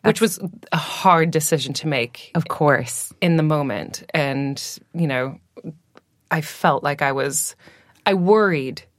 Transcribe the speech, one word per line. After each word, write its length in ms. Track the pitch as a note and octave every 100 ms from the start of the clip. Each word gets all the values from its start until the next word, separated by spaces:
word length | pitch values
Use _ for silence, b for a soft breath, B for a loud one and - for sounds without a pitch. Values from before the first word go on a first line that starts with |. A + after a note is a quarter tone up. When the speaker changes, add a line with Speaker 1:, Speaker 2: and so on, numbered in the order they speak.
Speaker 1:
Which 180 | A3+ A3
Speaker 2:
That's 180 | A3 -
Speaker 1:
was 120 | F#3 - -
a 40 | E3
hard 540 | - - F#3+ E3+ D#3+
decision 420 | D#3+ D#3 D#3+ C3
to 140 | C#3 D#3
make 420 | C#3 A#2+ - -
Speaker 2:
Of 120 | E3+ E3
course. 640 | - D3+ C3+ B2+ - - -
Speaker 1:
in 160 | F3+ E3
the 60 |
moment. 640 | D#3 D3+ C#3 G2+ - - -
And, 480 | D#3+ C#3 C3+ C#3 C#3 - - _
you 120 | E3+ D#3+
know, 320 | C3 C3 D#3+ _ - E3+ D3+ _ - _ _ _
I 100 | D#3+
felt 420 | D3+ - F3+ C#3+
like 180 | D3 C#3+
I 100 | C#3
was, 440 | C3+ C3+ C3+ - - b b b b -
I 80 |
worried 680 | G3 F3 G#3+ G#3 D#3+ C3 A#2+ -